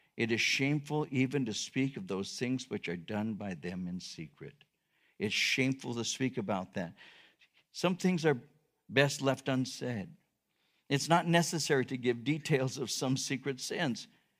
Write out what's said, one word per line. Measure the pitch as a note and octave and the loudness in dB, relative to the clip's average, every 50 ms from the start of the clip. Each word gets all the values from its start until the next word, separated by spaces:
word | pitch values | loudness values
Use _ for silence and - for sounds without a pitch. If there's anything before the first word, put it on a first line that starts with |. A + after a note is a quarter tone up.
| _ _ - | _ _ -4
it | - A#2 A2+ | -2 0 0
is | A#2 G#2+ | 2 2
shameful | - - - - C3+ C#3 D3 D3+ C#3+ D3 D3 D3+ D3+ - | 2 2 2 2 2 2 2 0 -2 -2 -2 -2 -2 0
even | C#3 B2+ C3+ B2+ C#3 C#3+ B2+ | 2 2 2 2 2 0 0
to | A2 G2+ | 0 -2
speak | - - - - C3 C3+ C3+ C3+ | -4 -6 -4 0 0 0 0 0
of | A#2+ F#2+ | -4 -6
those | F#2 G2 F#2+ G2 - - - | -4 -2 -2 -4 -4 -4 -4
things | C3 B2 C3 B2+ - - | -2 -2 -2 -2 -4 -4
which | G2+ G#2 - | -6 -6 -4
are | - F2 | -4 -6
done | F2 E2 - A2 G#2 G#2+ A2+ G#2+ | -6 -6 -4 -4 -2 -2 -2 -4
by | F#2+ G#2 G2 F#2 | -4 -6 -6 -6
them | D2+ D#2 F2 F#2+ F#2 F2+ | -6 -6 -6 -6 -4 -4
in | F2+ F2+ F2+ | -6 -6 -8
secret." | - - - - E2 D2 _ - D#2 - - - - _ _ _ _ _ _ _ _ _ _ - | -8 -10 -12 -12 -12 -12 _ -14 -16 -16 -16 -18 -20 _ _ _ _ _ _ _ _ _ _ -4
It's | F#2 G#2+ - | -2 0 0
shameful | - - - - - C3 C3+ C3 C3+ - C3 A#2+ | 2 2 2 2 2 2 2 0 -2 -4 -4 -4
to | A#2 A2 | -2 -2
speak | - - - C3 B2+ B2+ | -2 -2 0 -2 -2 -2
about | A#2+ G#2 G2+ G#2 F#2 F#2+ - - | -2 -2 0 0 -2 -2 -4 -6
that. | G#2 F2 E2 - - - - - - - - _ _ _ _ _ _ _ _ - | -6 -6 -6 -8 -14 -20 -20 -20 -20 -20 -20 _ _ _ _ _ _ _ _ -6
Some | - - F3+ F#3 | 0 0 0 2
things | - - F3+ F#3 D#3 D3+ | 2 2 2 2 4 4
are | D#3 C#3 A#2+ - - _ _ _ _ _ _ _ | 4 2 2 -2 -14 _ _ _ _ _ _ _
best | - G#2+ C3 C#3+ C#3 C#3 - | 0 4 4 4 4 4 2
left | C#3 C3+ B2+ - - C#3+ | 2 2 2 2 0 0
unsaid. | C3+ B2+ B2+ B2+ - - C3+ B2 A#2+ G#2 F2+ E2 - - _ _ _ _ _ _ _ _ _ _ _ _ _ | 0 0 0 -2 -4 -6 -4 -4 -4 -4 -6 -8 -12 -20 _ _ _ _ _ _ _ _ _ _ _ _ _
It's | - C#3+ C#3 C#3 D3 | 0 0 2 4 4
not | E3 F3 E3 | 4 4 6
necessary | F3 E3+ E3+ E3 - F#3 D#3 C#3+ - D3+ C3+ B2 | 6 6 6 4 4 0 0 2 2 2 2 2
to | - C3+ | 0 -2
give | B2+ A#2 B2 A#2+ A#2+ A2+ | -2 2 2 0 2 2
details | C3+ D#3 D#3 - - D#3+ C3 C3 C3 - | 0 -2 0 0 2 2 2 2 0 -2
of | C#3+ C3 A2 | -4 -4 -4
some | - - D3 B2+ C3+ | -4 -2 0 0 0
secret | B2+ - - C#3+ B2 - C#3 C3+ B2+ | 0 -2 -2 -4 -4 -4 -4 -6 -6
sins, | - - - - F3 C3 A2+ - - - _ _ _ _ _ | -6 -6 -2 -2 0 0 -2 -2 -6 -14 _ _ _ _ _